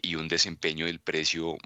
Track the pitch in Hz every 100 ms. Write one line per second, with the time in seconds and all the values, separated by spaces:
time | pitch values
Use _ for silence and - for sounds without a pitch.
0 | 87 80 80 85 98 80 82 78 82 85
1 | - 78 78 82 82 78